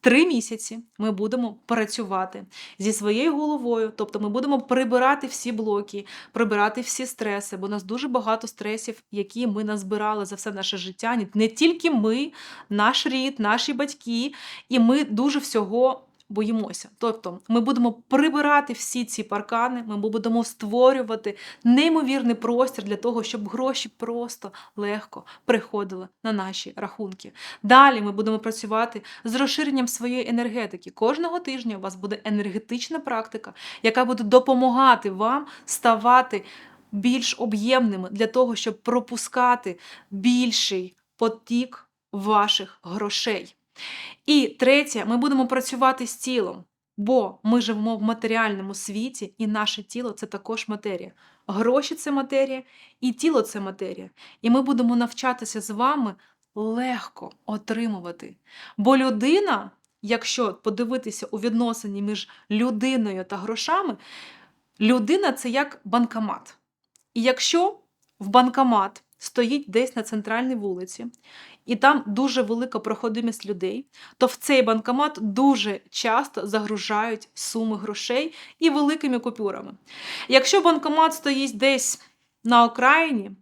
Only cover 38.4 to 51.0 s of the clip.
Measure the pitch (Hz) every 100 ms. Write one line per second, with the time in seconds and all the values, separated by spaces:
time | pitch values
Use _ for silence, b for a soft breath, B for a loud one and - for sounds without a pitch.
38.4 | 254 220 233 220 - 240 240 240 - 254
39.4 | 247 247 208 175 B B B 196 220 247
40.4 | 247 - - 190 185 _ _ _ 226 226
41.4 | - 240 247 - _ _ _ 202 202 214
42.4 | 208 - 185 _ 175 196 208 - 233 208
43.4 | - _ _ B B B B B - 294
44.4 | 247 - 254 285 294 226 202 240 277 269
45.4 | 247 262 254 254 262 262 240 - 254 247
46.4 | 185 185 - _ _ - 208 254 196 190
47.4 | 214 240 214 214 220 220 214 226 226 226
48.4 | 220 196 196 196 - 208 254 254 196 _
49.4 | 214 214 214 214 202 233 247 208 - 202
50.4 | 202 220 - 208 208 180